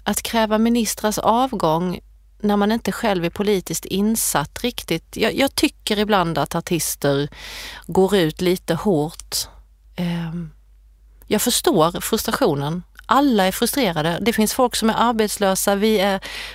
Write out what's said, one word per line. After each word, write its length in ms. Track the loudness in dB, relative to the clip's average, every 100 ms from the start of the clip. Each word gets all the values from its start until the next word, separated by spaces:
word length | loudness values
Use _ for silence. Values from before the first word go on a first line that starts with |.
att 180 | -6 -4
kräva 360 | -2 0 2 2
ministrars 600 | 2 2 0 -2 -2 0
avgång 800 | 2 2 0 0 2 2 0 -6 -12 -20 _ -6
när 160 | 0 2
man 160 | 2
inte 200 | 0 -2
själv 320 | -2 -2 0
är 60 | -2
politiskt 540 | -2 0 0 -2 -8
insatt 720 | -4 0 0 0 0 -2 -2 -4
riktigt. 540 | -6 -6 -4 -6 -6 -2
Jag, 180 | -2
jag 200 | 2 0
tycker 440 | 2 -2 -2 -4 -2
ibland 400 | 2 2 2 0
att 160 | -2
artister 720 | -4 -2 -2 -2 -2 0 0 -2 -8 -16 -14 -14 -14 -4
går 300 | 2 2 4
ut 240 | 2 0
lite 340 | 0 0 -2
hårt. 600 | -2 2 0 0 -6 -10 -8 -8 -14 -20 _ -16 -6
Ehm, 540 | -4 -4 -6 -8 -10 -14 _ -20 -20 _ -20 -20 -4
jag 160 | 0
förstår 580 | 0 0 2 4 2 2
frustrationen. 840 | -4 -4 -2 0 0 0 -2 -6 -10 -20 0
Alla 340 | 2 4 4 2
är 60 |
frustrerade. 680 | 0 -2 0 0 0 -2 0
Det 120 | -2
finns 220 | 0 0
folk 220 | 2 0 2
som 140 | 0
är 40 | 2
arbetslösa. 760 | 2 2 -2 0 0 2 0
Vi 240 | 2 4 4
är 220 | 2 0 -4 -12 -14